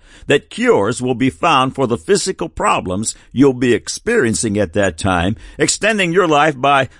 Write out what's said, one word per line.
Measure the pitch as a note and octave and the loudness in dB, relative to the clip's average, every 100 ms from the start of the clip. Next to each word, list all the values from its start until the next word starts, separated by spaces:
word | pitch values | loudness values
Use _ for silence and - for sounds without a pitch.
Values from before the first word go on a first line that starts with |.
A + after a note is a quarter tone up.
| - - - | -20 -12 0
that | C#3+ - | 0 -2
cures | - B3 E3 G2+ B2 | -4 0 2 0 -2
will | B2 B2 | -4 -2
be | C3 | -2
found | - F3 D3 C3 C3 | 0 0 2 0 -2
for | C3 | -2
the | A#2 | -2
physical | - G3 - F#3+ E3+ | 0 0 0 -6 -8
problems | - G3+ F3+ - F2+ A2 - - | -4 -2 -2 -2 -6 -6 -8 -8
you'll | A#2+ C#3 | 2 2
be | B2 B2 | 4 2
experiencing | G#2+ - - - A#3+ A#2+ G#2+ A#2 G2+ | 0 -2 -10 -2 0 0 0 -2 -2
at | F#2+ | -2
that | G#2 G2 F2 | 0 -2 -2
time, | G2+ F#2 F2 A#2 - - | -2 0 -2 -4 -8 -4
extending | D3 - G3+ A3 F3+ | -4 0 0 0 0
your | E3+ F3+ | 2 2
life | D3 D#3 C#3 | 4 2 0
by | C#3 C#3 B2+ - | 0 2 0 -6